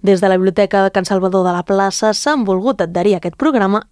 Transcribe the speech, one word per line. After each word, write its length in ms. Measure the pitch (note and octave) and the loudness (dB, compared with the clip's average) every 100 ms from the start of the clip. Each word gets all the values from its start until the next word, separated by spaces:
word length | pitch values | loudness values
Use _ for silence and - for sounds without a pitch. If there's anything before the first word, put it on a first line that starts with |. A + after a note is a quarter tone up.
Des 240 | G3+ F#3 F#3+ | 0 2 2
de 20 | |
la 140 | F#3 | 2
Biblioteca 400 | F#3+ F3+ G3 G3 | 0 0 0 2
de 80 | F#3+ | 0
Can 160 | G3 F3+ | 0 -2
Salvador 400 | F#3+ F#3 F#3+ F3+ | 0 0 0 0
de 80 | |
la 80 | F3 | -2
Plaça 540 | F3 G3 G3 - A3 G3+ | -2 0 0 0 -2 0
s'han 320 | D4 D4+ G3+ | -2 -2 0
volgut 320 | F#3 A#3 G#3 | 0 0 -2
adherir 320 | E3+ F3+ F#3+ | -2 0 0
a 80 | F3+ | 0
aquest 160 | F3 - | -4 -2
programa 480 | D#4 C4 G3 G#3 - | 0 2 0 -2 -2